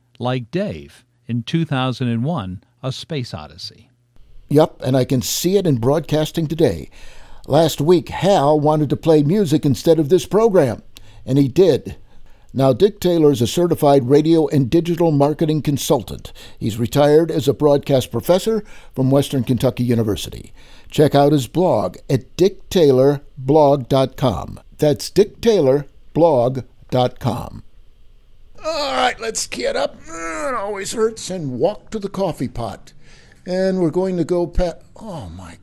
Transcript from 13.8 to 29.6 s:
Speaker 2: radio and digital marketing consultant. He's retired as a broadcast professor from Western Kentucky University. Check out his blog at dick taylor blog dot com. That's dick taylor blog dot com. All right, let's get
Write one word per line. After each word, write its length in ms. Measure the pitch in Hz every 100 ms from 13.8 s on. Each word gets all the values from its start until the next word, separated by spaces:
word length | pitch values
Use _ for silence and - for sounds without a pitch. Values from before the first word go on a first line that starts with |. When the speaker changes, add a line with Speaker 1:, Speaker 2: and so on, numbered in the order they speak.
| 147 139 123
Speaker 2:
radio 380 | 147 156 165 151
and 220 | 147 127
digital 420 | 165 165 170 170
marketing 500 | 143 143 151 156 156
consultant. 680 | 151 139 - 143 98 - - - - -
He's 200 | 120 107
retired 520 | 117 143 147 151 165
as 200 | 160 139
a 40 |
broadcast 580 | 127 151 143 - 135 123
professor 520 | 117 - 180 220 220 - - -
from 180 | - 131
Western 320 | 139 135 139
Kentucky 400 | 113 123 131 -
University. 680 | 123 117 110 95 - - - - - - -
Check 240 | - 147
out 200 | 143 143
his 140 | 147 117
blog 500 | 147 180 113 95 - -
at 280 | 135 - -
dick 320 | 180 - -
taylor 500 | 190 151 127 135 143 - -
blog 520 | 131 156 143 143 120
dot 260 | 135 131 -
com. 460 | 131 90 - 95 - -
That's 320 | 151 139 -
dick 320 | - 208 -
taylor 460 | 233 208 135 139 143 - -
blog 460 | 147 170 135 120 131 - - -
dot 300 | 127 123 -
com. 440 | 120 98 - - - - - - - - _ - - -
All 300 | 320 320 277
right, 260 | 262 254 -
let's 280 | 226 - -
get 280 | -